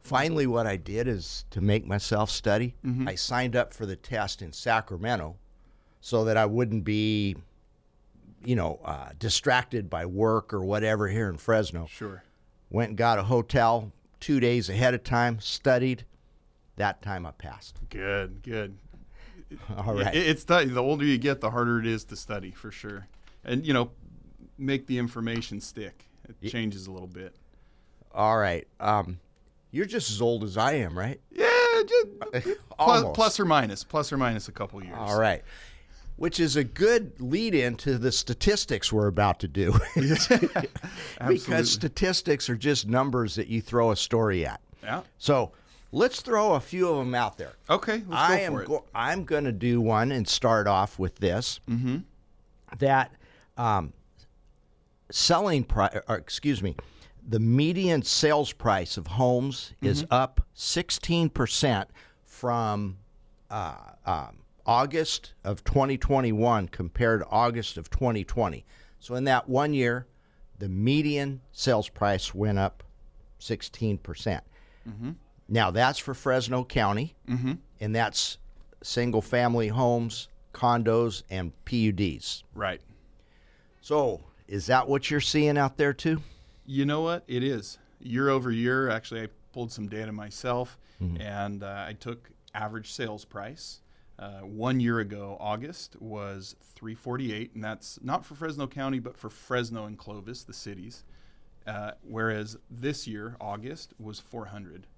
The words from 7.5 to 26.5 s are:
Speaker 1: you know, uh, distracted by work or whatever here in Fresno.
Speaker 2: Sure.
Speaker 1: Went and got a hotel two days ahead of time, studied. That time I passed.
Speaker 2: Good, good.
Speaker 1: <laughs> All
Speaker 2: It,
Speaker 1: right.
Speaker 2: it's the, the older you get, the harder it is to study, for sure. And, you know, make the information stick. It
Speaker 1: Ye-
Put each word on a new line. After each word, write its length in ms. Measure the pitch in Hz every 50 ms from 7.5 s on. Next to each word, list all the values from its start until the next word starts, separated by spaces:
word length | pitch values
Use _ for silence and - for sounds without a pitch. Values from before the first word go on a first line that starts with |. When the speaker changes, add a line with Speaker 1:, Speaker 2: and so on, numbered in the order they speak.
| _ _ _ _ _ _ _ _ _ _ _ _ _ - - - - _ -
Speaker 1:
you 120 | 123 123
know, 240 | 113 85 80 78 - -
uh, 240 | 78 76 69 65 69 73 76
distracted 720 | - 110 95 - - 147 123 123 123 - - 120 101 87
by 160 | - 82 85
work 480 | 87 90 98 107 110 110 110 - - -
or 80 | 101 92
whatever 440 | 95 101 107 107 110 110 104 104 98
here 200 | 98 110 113 101
in 100 | 87 78
Fresno. 500 | - - 113 110 107 92 82 85 82 80
Speaker 2:
Sure. 360 | - - 110 104 95 92 - _ _ _ _ _ _ _ _ _
Speaker 1:
Went 200 | - 101 117 107
and 80 | 107 98
got 180 | 117 117 117 104
a 60 | 98
hotel 680 | 104 127 120 113 - - 131 117 113 117 117 110 104 - _ _ _ _ _
two 200 | - - 151 135
days 300 | 120 120 120 123 107 85
ahead 240 | 92 104 123 127 123
of 100 | 123 -
time, 360 | - - 120 120 120 117 113
studied. 680 | 104 - - - - 139 131 123 123 131 127 113 - - - - _ _ _ _ _ _ _ _ _ _ _
That 260 | - 101 101 90 -
time 240 | - 104 98 92 87
I 60 | 80
passed. 480 | - _ - 69 65 - - - - - - -
Speaker 2:
Good, 540 | - 104 95 98 101 101 98 92 92 101 -
good. 340 | - 113 110 104 98 101 98 - - - - - - - - -
Speaker 1:
<laughs> 520 | - - - - - - - - - -
All 240 | - 98 110 107 101
Speaker 2:
It, 40 | 98
Speaker 1:
right. 120 | 98 -
Speaker 2:
it's 280 | 156 180 156 160 - -
the, 220 | - 170 180 156
the 180 | 135 123 123 123
older 200 | 135 151 147 143
you 120 | 147 139 120
get, 240 | 117 143 139 135
the 80 | 120 110
harder 300 | 110 120 120 120 120 117
it 80 | 110 113
is 160 | 113 110 -
to 100 | - -
study, 360 | - - - 107 101 95 92
for 180 | 95 - - 110
sure. 380 | 101 - - 104 104 98 98 - - - - - - - -
And, 220 | - 123 127 156
you 80 | 156 139
know, 160 | 127 120 120 - - - - - - - - - - - - - -
make 260 | 139 135 139 135 135
the 140 | - 131 123
information 600 | 120 117 117 117 113 113 117 117 113 - - 101
stick. 440 | - - - - 107 92 - - - - _ - - -
It 60 | 113 -
Speaker 1:
Ye- 80 | - 107